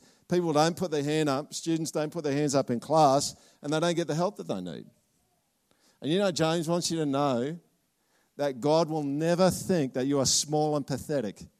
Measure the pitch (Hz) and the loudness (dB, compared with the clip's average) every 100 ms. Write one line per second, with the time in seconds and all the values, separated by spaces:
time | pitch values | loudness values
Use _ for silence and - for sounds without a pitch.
0 | - _ - 175 170 151 160 175 180 151 | -12 _ -4 0 2 2 2 0 -4 -2
1 | 143 156 151 135 151 - 165 160 156 156 | -2 0 0 -2 -4 -8 -4 -2 -2 -4
2 | 151 170 147 139 151 139 131 117 - 160 | -4 -4 -2 0 2 2 0 -2 0 4
3 | 151 139 - - _ _ 143 156 170 170 | 6 6 0 -6 _ _ -4 0 0 0
4 | 160 156 180 208 165 104 90 64 - _ | -2 -2 -2 -4 -6 -6 -6 -10 -14 _
5 | _ _ _ _ _ _ _ _ _ _ | _ _ _ _ _ _ _ _ _ _
6 | 131 180 202 147 160 170 156 175 - 165 | -2 0 0 2 0 0 0 -2 -2 -2
7 | 151 135 143 120 135 170 - _ _ _ | -2 0 2 0 -2 -6 -14 _ _ _
8 | _ _ _ - 143 131 147 160 160 156 | _ _ _ -6 -4 -2 2 4 2 0
9 | 143 143 165 175 185 - - 185 131 131 | -2 -2 0 4 4 2 0 0 0 -2
10 | 135 143 131 - 147 151 151 151 - 131 | 0 2 2 0 0 0 0 -2 -2 -6
11 | - 143 107 - 82 _ | -4 -4 -4 -8 -18 _